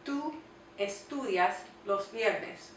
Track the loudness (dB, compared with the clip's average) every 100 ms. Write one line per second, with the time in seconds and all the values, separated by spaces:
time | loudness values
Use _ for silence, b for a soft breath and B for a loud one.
0 | -2 -2 -2 -6 -14 -20 -20 -4 -2 -2
1 | -6 -4 0 4 4 2 -8 -14 0 0
2 | 0 2 2 2 -4 -10 -16